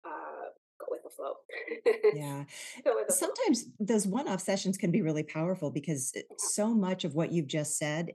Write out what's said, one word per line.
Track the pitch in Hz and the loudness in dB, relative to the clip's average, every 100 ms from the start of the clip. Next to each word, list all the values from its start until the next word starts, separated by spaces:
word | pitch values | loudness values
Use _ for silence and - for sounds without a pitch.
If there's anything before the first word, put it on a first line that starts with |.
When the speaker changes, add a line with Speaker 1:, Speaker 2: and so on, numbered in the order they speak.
Speaker 1:
uh, | 170 151 - - - - _ _ | -10 -10 -10 -10 -10 -12 _ _
go | - | -6
with | - | -6
the | - | -8
flow. | - 139 - _ - - 156 | -10 -8 -8 _ -10 -8 2
<laughs> | - 220 - | 2 6 4
Speaker 2:
Yeah. | 151 143 139 143 - - - | 4 -4 -6 -8 -12 -14 -2
Speaker 1:
Go | 277 226 | 2 2
with | 214 | 2
the | |
flow. | - 339 | 2 2
Speaker 2:
Sometimes | - 480 254 - - | 0 2 2 0 -6
those | 202 220 196 | 2 4 4
one-off | 214 302 190 | 0 0 -2
sessions | - 196 185 190 | 0 0 0 0
can | 180 | 2
be | 196 | 2
really | 156 156 | 2 0
powerful | 151 156 165 185 147 | -2 -2 -2 0 -2
because | 139 143 147 - | -4 -2 -4 -4
it, | - - | -6 -10
Speaker 1:
Yeah. | - | -6
Speaker 2:
so | - - 208 | -4 0 4
much | 226 185 185 | 4 2 0
of | 175 | 0
what | 143 160 | 0 2
you've | 170 135 | 0 0
just | 151 147 - | -2 -2 -2
said | 151 151 175 | -2 -2 -2